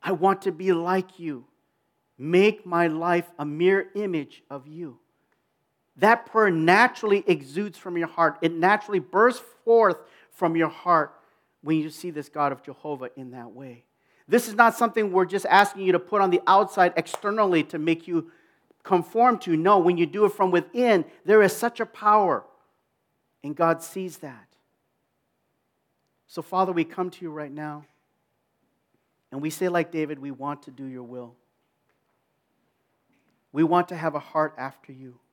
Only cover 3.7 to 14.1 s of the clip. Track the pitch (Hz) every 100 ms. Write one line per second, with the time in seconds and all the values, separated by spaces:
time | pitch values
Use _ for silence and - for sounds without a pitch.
3.7 | 196 190 202 208 170 135 - _ 139 135
4.7 | 156 170 117 _ _ _ _ _ _ _
5.7 | _ _ _ 208 226 - 220 214 165 160
6.7 | 190 226 220 220 202 - 165 135 147 208
7.7 | 170 190 175 165 - 165 151 165 165 175
8.7 | 208 208 196 143 185 233 247 - _ -
9.7 | 233 214 175 - _ _ _ 175 165 160
10.7 | - 180 170 147 - _ _ _ _ 143
11.7 | 160 151 151 180 151 139 151 143 135 -
12.7 | 135 151 143 127 - 127 127 120 107 135
13.7 | 120 _ _ _